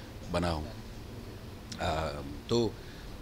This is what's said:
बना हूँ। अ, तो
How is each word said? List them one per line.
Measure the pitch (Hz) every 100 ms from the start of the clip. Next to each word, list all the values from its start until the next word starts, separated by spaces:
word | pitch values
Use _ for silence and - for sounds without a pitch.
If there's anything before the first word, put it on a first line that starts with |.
| - - -
बना | 87 87
हूँ। | 78 78 - - - - - - - - - - -
अ, | 87 78 78 73 71 71 -
तो | 120 110 - - - - -